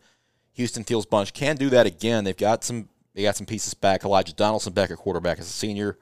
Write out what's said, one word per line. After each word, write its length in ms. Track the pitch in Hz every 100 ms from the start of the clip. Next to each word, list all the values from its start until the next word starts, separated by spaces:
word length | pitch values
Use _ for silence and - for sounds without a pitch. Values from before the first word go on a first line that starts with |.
| _ _ _ _ _ -
Houston 280 | 123 120
Thiel's 220 | 107 117 104
bunch 260 | 110 98
can 240 | - 143 156
do 140 | 139
that 160 | 123 107
again. 400 | 85 110 117 101
They've 100 | 92
got 300 | 101 113 -
some, 240 | 120 98 _ _
they 100 | -
got 140 | 101 98
some 80 | 104
pieces 280 | 110 -
back. 300 | - 101 95
Elijah 300 | 101 95 90
Donaldson 400 | - 104 110 104
back 180 | 92 92
at 60 | 85
quarterback 420 | - 90 87 82
as 60 | 87
a 80 |
senior. 440 | - 107 101 104 -